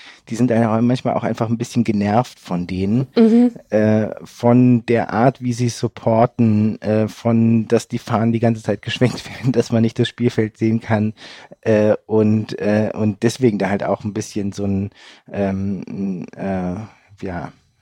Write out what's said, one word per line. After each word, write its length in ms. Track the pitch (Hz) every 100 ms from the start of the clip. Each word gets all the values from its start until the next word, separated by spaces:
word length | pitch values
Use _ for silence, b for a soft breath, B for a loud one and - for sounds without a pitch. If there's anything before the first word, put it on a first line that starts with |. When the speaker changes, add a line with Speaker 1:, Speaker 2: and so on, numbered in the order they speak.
| B B -
Speaker 1:
die 60 |
sind 160 | 113 123
dann 140 | 113
auch 160 | 117 113
manchmal 340 | 120 127 123
auch 80 | -
einfach 260 | 110 110 113
ein 100 | 117
bisschen 260 | 120 120
genervt 560 | 113 104 101 107 - -
von 260 | - 90 87
denen, 400 | 92 98 120 135
Speaker 2:
Mhm. 380 | - 226 233 240 240 -
Speaker 1:
äh, 380 | 214 214 214 - -
von 600 | - - 120 123 123 120 117
der 260 | 117 -
Art, 280 | 104 127 -
wie 120 | 123
sie 160 | 117 123
supporten, 1120 | - 117 - 120 113 123 - 113 107 107 -
äh, 240 | 101 110 107
von, 640 | - 117 113 113 113 107
dass 180 | 117 -
die 120 | 120
Fahnen 340 | - 110 113
die 80 | 113
ganze 220 | 117 110
Zeit 200 | 110 104
geschwenkt 420 | - - 123 -
<laughs> 120 | - -
werden, 160 | 127
dass 180 | 120 -
man 120 | 113
nicht 160 | 113 -
das 100 | 113
Spielfeld 480 | - 120 - 110 -
sehen 240 | 110 110
kann, 340 | - 107 107 B B B B -
äh, 340 | 113 107 107 104 -
und, 520 | 110 107 110 107 -
äh, 320 | 104 104 107
und 300 | - 110 98
deswegen 360 | 117 - 127 101
da 120 | 95
halt 140 | 98
auch 180 | - 98
ein 100 | 107
bisschen 380 | 104 - 107 98
so 120 | 95
ein, 260 | 101 98 98 b b b -
ähm, 960 | - 98 98 98 95 - 87 98 92 - -
äh, 380 | 98 95 90 95 110 b b 101
ja, 280 | 95 87 - - _ _